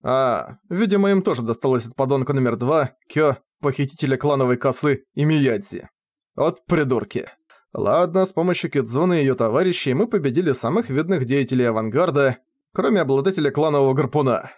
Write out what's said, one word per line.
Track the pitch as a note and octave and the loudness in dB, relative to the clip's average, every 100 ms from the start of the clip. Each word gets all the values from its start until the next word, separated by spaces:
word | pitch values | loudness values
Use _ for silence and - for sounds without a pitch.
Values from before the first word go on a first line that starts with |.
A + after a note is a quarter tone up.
А, | A#2+ C3 C3 G2+ - - _ | 0 0 0 -2 -6 -18 _
видимо, | F3 G#3+ G3 G3 | -2 0 2 4
им | G3 | 2
тоже | G3 C3 | 2 -2
досталось | A2+ A2+ C3+ B2+ A2+ | -2 -2 0 0 -2
от | |
подонка | - C3 C#3 B2+ | -4 0 0 0
номер | C3+ B2+ A2 | 0 0 0
два, | B2 D#3+ C3 _ _ | 0 0 0 _ _
Кё, | D3+ D3+ C3 _ _ | 0 0 0 _ _
похитителя | C#3+ C3+ C#3 - C3 C3 | -4 -2 -6 -4 -2 0
клановой | D3 C#3 B2+ B2 | 0 0 2 2
косы, | C#3 B2+ D3+ C3+ _ | 0 0 0 -2 _
и | - | -2
Миядзи. | D3+ D#3 C3 G#2+ G2+ - - _ _ _ _ | 0 2 2 0 -6 -14 -16 _ _ _ _
От | - D#3 - - | -2 -2 -2 -2
придурки. | E3+ C#3 A#2+ G2+ - - _ _ _ _ | -2 0 -2 -2 -8 -10 _ _ _ _
Ладно, | - F#2+ D3 F3+ F3+ | -4 0 2 2 0
с | F#3 | 0
помощью | E3 F3+ F3 D#3 | 0 -2 -2 -2
Кидзуны | C#3 A#2 B2+ F3+ E3+ | -2 -2 0 0 2
и | |
её | C#3 B2+ | 2 2
товарищей | A2+ B2 F#3 F3 D3 | 0 2 0 -2 -2
мы | B2+ A#3+ | -2 0
победили | G3+ C#3 C3 F3+ | 0 0 0 0
самых | B2 A#2 F#3 A#3 | -2 -2 -2 -2
видных | C3 E3 F#3 A#2+ | -4 0 -2 0
деятелей | C#3 C3+ B2+ A#2+ | 0 0 0 0
авангарда, | A2 A2 B2 F3 C#3 C3+ A#2+ _ _ _ | 0 -2 0 0 2 2 0 _ _ _
кроме | - C4 G#3 | -2 0 2
обладателя | C#3 C3+ C#3+ F#3 C#3+ | 2 2 0 0 -2
кланового | C3+ D#3 C#3+ C3+ | 0 0 2 2
гарпуна. | C3 C#3 D3+ C3+ A2 - | 2 0 0 0 0 -4